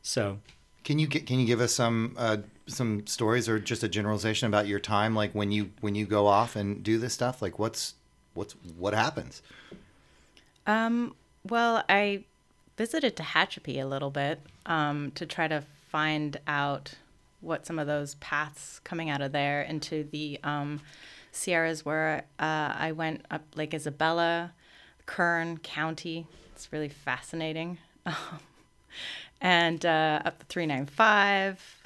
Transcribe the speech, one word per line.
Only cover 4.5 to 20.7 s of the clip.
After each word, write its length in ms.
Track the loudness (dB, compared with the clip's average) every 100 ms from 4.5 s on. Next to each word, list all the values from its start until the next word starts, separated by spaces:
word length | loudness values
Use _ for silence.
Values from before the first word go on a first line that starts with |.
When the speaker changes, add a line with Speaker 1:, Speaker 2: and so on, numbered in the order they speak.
| 2 2
Speaker 2:
your 140 | 0
time, 340 | 2 2 4
like, 180 | 2 0
when 200 | 0 0
you, 180 | 0 -2 -4
when 140 | -4
you 120 | -2 2
go 200 | 6 8
off 300 | 8 4 0
and 260 | -2 -2
do 160 | 0 0
this 140 | 0
stuff? 300 | -2 -2 -2
Like, 160 | -6 -2
what's, 360 | -4 -4 -8 -10 _ _ _
what's, 200 | -10 -10 -12 -16 -4
what 160 | 0
happens? 480 | 2 2 0 -10 -14 -20 -20 -20 -20 -20 _ _ _ _ _ _ _ 0
Speaker 3:
Um, 480 | 2 2 0 -2 -8 _ _ -2
well, 360 | 2 4 2 4
I 360 | 4 4 -2 -8 _ _ _ _ -6
visited 400 | -2 0 0 -2
Tehachapi 680 | 0 2 2 -2 -6 -4
a 40 | -4
little 240 | -4 -4
bit, 280 | -2 -2 -2 -10 -12 -2
um, 440 | 0 0 0 -4
to 120 | -8
try 240 | -8 -2 0
to 160 | -2 -4 -20 -6
find 500 | -2 0 0 -2 -6 -2
out 460 | 0 0 -2 -8 -20 _ _ _ -14
what 240 | -6 -6
some 140 | -4 -4
of 80 | -2
those 300 | -2 -4 -10
paths 640 | -4 -4 -4 -8 -18 -16
coming 240 | -8 -6 -4
out 140 | -2
of 100 | -2
there 300 | 0 0 0
into 420 | -2 -6 -4 -6 -6
the, 260 | -8 -8 -6
um, 360 | -4 -4 -4